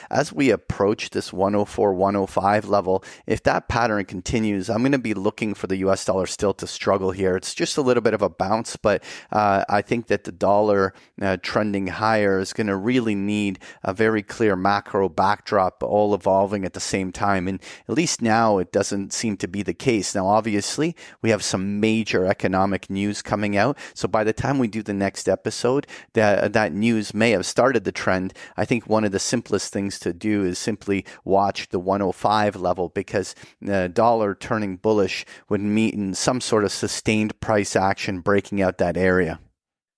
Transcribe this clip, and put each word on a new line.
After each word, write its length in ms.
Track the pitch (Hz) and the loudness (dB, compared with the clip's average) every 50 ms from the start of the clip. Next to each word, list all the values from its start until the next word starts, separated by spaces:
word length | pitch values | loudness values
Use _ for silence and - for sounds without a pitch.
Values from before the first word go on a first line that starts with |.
| - - | -10 -4
as 220 | - 123 151 - | -2 -2 -2 0
we 180 | - - 139 123 | 0 0 2 2
approach 600 | 101 87 - - - - 101 101 110 - - - | 2 2 0 -4 -2 0 2 0 0 0 -4 -6
this 220 | - - - - | -6 -6 -6 -6
one 220 | 92 90 98 98 104 | -4 -2 0 0 2
oh 100 | 104 104 | 0 -2
four, 300 | - - - 104 101 95 | -2 -2 0 2 2 2
one 220 | 90 98 98 101 | 2 2 2 2
oh 100 | 101 95 | 0 -2
five 380 | - - 95 92 101 104 107 98 | -2 0 0 2 2 2 2 2
level, 400 | 101 101 101 87 90 95 95 - - - - _ - | 2 0 2 2 2 0 -2 -2 -6 -20 -10 _ -4
if 160 | 110 - - | -2 0 0
that 240 | 139 135 165 - - | 0 0 0 -2 -2
pattern 360 | - 117 120 113 107 104 92 | 0 0 0 2 0 -2 -4
continues, 600 | - - 90 - - 131 113 110 107 101 95 90 110 | -6 -8 -10 -6 -2 -2 0 0 0 0 -2 -2 -2
I'm 140 | 107 113 | 0 0
gonna 160 | 123 139 143 131 | 2 2 2 0
be 160 | 113 110 101 | 0 -2 -2
looking 400 | 98 95 107 - - 113 107 98 | -2 -2 -2 -2 -2 -4 -6 -6
for 140 | - - 92 | -4 -4 -4
the 80 | 95 | -2
U 160 | 95 95 95 | 0 2 2
S 120 | 95 - - | 2 2 0
dollar 220 | - 92 95 90 | 0 0 0 0
still 260 | - - - 104 98 98 | -2 -2 -2 -2 -2 -2
to 120 | - 98 | -2 -6
struggle 460 | - - - - 104 98 98 95 95 | -10 -10 -4 0 0 2 2 2 -2
here. 240 | 92 95 95 92 92 | -2 0 0 0 0
It's 180 | 95 - - - | 0 -2 -6 -6
just 220 | - 165 - - | -4 -4 -2 -2
a 40 | 160 | 0
little 200 | 135 127 123 120 | 2 2 2 2
bit 120 | 107 117 | 2 2
of 100 | 107 98 | 2 2
a 60 | 104 87 | 0 0
bounce, 460 | - - 92 95 107 113 110 - - | 0 0 0 0 0 0 -2 -4 -6
but, 300 | - - 107 98 82 - - - - - - | -2 0 2 0 0 -2 -8 -18 -18 -8 -2
uh, 340 | - 107 104 101 98 98 - - | 0 2 2 4 2 2 0 0
I 120 | 101 104 | 0 0
think 280 | - - 120 120 117 - | 0 0 -2 -2 -2 -2
that 160 | 101 101 - | -2 -2 -4
the 80 | 92 | -6
dollar, 640 | 87 87 101 92 104 104 107 107 101 98 95 95 - - - _ _ - | -6 0 2 4 4 4 4 4 4 4 2 0 -2 -6 -20 _ _ -6
uh, 140 | 101 95 92 90 | -2 -2 -2 -2
trending 460 | - - - 117 107 104 98 98 98 | -4 -2 -2 0 0 0 -2 -2 -4
higher 540 | 90 85 95 107 110 113 107 104 98 95 95 | -4 -4 -2 0 0 2 2 2 2 2 0
is 120 | 95 - | 0 -2
gonna 240 | - - 110 101 98 | -4 -4 -2 -2 -2
really 380 | 95 98 120 127 127 113 110 104 | -2 0 0 0 2 2 0 0
need 460 | 98 98 104 107 104 104 98 98 - - - - - - | 0 0 -2 0 0 0 -2 -4 -6 -10 -20 -18 -10 -8
a 100 | 98 95 | -6 -2
very 300 | 107 110 110 110 107 - | 0 2 2 2 0 -2
clear 320 | - - - 113 104 95 | -4 -2 0 2 2 2
macro 520 | 92 92 98 101 101 - - - 101 98 87 | 2 2 0 0 0 -2 -2 0 0 0 0
backdrop 720 | 78 - 92 98 104 - - - 107 101 90 90 - - | 2 2 2 2 2 0 -2 0 2 2 2 2 -2 -4
all 320 | - 60 101 104 104 104 | -4 0 2 2 2 2
evolving 520 | 104 92 - 98 95 95 101 95 107 101 95 | 0 0 2 2 4 4 2 2 0 -4 -4
at 80 | 87 | -6
the 80 | - 90 | -6 -8
same 320 | - - - 98 95 92 | -6 -4 -2 -2 -2 -4
time. 340 | - - 107 101 98 95 87 | -4 -2 0 0 0 0 0
And 140 | 92 95 92 - - - - _ - | -2 -4 -6 -10 -14 -20 -14 _ -4
at 60 | 110 | -2
least 260 | 147 175 - - - | 0 0 0 -2 -2
now 380 | 117 110 110 117 117 110 104 92 | 0 2 4 4 4 4 4 2
it 140 | 90 - | 0 0
doesn't 400 | - 98 98 - 104 101 98 - | 0 -2 0 0 -2 -4 -4 -6
seem 240 | - - - 113 98 | -6 -4 -4 -4 -4
to 100 | - - | -4 -6
be 160 | 90 92 101 | -6 -6 -6
the 120 | 98 90 85 | -4 -4 -6
case. 380 | - - 135 117 101 90 - | -2 0 0 2 2 0 -2
Now, 140 | - 101 92 | -2 0 2
obviously, 680 | 95 104 110 107 113 101 101 - - - - 151 170 160 - - - - _ | 2 2 2 2 2 0 -2 -2 -2 -2 -2 -2 -2 -4 -6 -14 -20 -10 _
we 80 | - 113 | 0 0
have 140 | 107 95 - | 2 0 0
some 340 | - - 95 95 101 101 104 | -2 -2 -2 -2 -2 -2 0
major 380 | 107 110 110 113 107 - - | 2 2 2 2 0 0 0
economic 720 | 92 92 92 101 - - 92 95 95 98 101 95 90 - - | 2 2 2 0 0 0 0 2 2 2 2 0 -4 -6 -6
news 320 | 98 98 101 104 101 - | -4 -2 -2 -2 -4 -4
coming 380 | - - 110 101 104 104 101 98 | -4 -4 -2 -2 0 0 2 2
out. 180 | 107 143 143 - - - | 2 2 0 -4 -8 -18
So 160 | - - - 98 | -10 -6 -4 0
by 160 | 113 110 107 | 0 0 2
the 80 | 110 | 0
time 260 | 110 - - 127 143 135 | 0 0 0 0 0 0
we 100 | 123 107 | 0 0
do 140 | 104 110 | -2 -4
the 120 | 104 107 101 | -6 -4 -2
next 340 | 98 98 98 - - - - | -2 -2 -2 -4 -4 -2 0
episode, 580 | 95 - - 110 - - - 120 131 143 - - - - - _ - | 0 0 -2 -6 -4 -2 0 0 0 0 -2 -6 -12 -20 -12 _ 0
that, 400 | 117 104 104 98 - - 104 104 | 2 4 4 4 4 2 2 2
that 180 | 110 107 82 | 0 0 0
news 400 | 76 101 110 120 113 110 101 - | 0 0 2 2 2 0 -2 -2
may 200 | - 104 113 117 | -2 0 2 2
have 120 | 104 90 92 | 2 2 0
started 400 | - - - 120 135 131 110 92 | 0 0 2 4 4 2 2 0
the 80 | 95 | -2
trend. 400 | - - - 104 92 92 92 95 - - - - - | -6 -2 0 0 0 0 -2 -4 -8 -12 -20 -10 -6
I 80 | - 107 | -4 -2
think 240 | - 123 113 - - | 0 -2 -2 0 0
one 160 | 107 107 110 | 0 2 2
of 80 | 101 | 2
the 60 | 95 95 | 0 -2
simplest 520 | - - 135 117 - - 104 95 - - | -2 -2 -2 -4 -2 -2 -2 -2 -2 -4
things 280 | - 107 98 98 - - | -6 -4 -4 -4 -6 -6
to 160 | - 95 87 | -6 -6 -6
do 280 | 87 - 107 104 101 | -4 -2 0 0 0
is 160 | 95 90 90 - | 0 0 -2 -4
simply 460 | - 117 107 - - 101 98 95 - - - - | -4 -6 -6 -4 -2 -2 -2 -2 -4 -6 -12 -10
watch 460 | - 87 95 98 101 98 - - - - | -2 0 2 2 2 2 -2 -4 -6 -6
the 100 | - 92 | -6 -4
one 220 | 90 95 98 101 | 0 0 0 0
oh 120 | 98 90 | 0 -2
five 440 | - - - 107 107 107 104 104 98 | -2 -2 0 0 2 2 2 0 0
level, 320 | 95 90 90 87 92 87 82 | 0 -2 -2 0 -2 -4 -4
because 460 | - 101 92 - - 101 95 - - - - - _ - | -4 -6 -6 -4 -2 -4 -4 -4 -8 -18 -20 -20 _ -10
the 300 | 98 98 98 95 92 90 | -4 -2 0 0 0 0
dollar 440 | 87 120 113 120 117 113 107 101 95 | 2 2 4 4 4 2 0 -2 -2
turning 440 | - - - 120 107 104 98 92 90 | -4 -6 -4 -4 -2 -2 -4 -4 -2
bullish 480 | - 110 110 104 95 92 - - - - - - - - | 0 2 4 4 2 0 -2 -6 -10 -14 -18 -14 -6 -4
would 100 | 104 98 | -4 -2
mean 540 | 104 104 104 110 110 - - 104 101 95 90 | 0 0 2 2 2 2 0 -2 -4 -4 -4
some 260 | - - 135 127 123 | -2 -2 -2 -2 -2
sort 240 | - - 113 107 101 | -2 0 0 0 0
of 80 | 95 | 0
sustained 640 | - - - 101 - - - 117 110 107 107 101 - _ | -2 -4 -4 -4 -6 -2 0 2 2 2 2 0 -4 _
price 380 | - - 110 104 98 - - | -2 0 2 2 2 2 2
action 440 | 107 95 98 98 - - 110 95 92 | 2 2 2 0 0 -4 -6 -6 -4
breaking 420 | - 104 101 101 - - 104 98 | 0 2 2 2 2 0 -2 0
out 160 | 95 92 - - | 0 0 0 0
that 180 | 92 87 82 | 0 0 0
area. 420 | 87 92 92 90 92 87 80 80 - - _ _ _ _ _ _ _ _ _ _ | 0 2 2 4 2 2 0 -4 -8 -14 _ _ _ _ _ _ _ _ _ _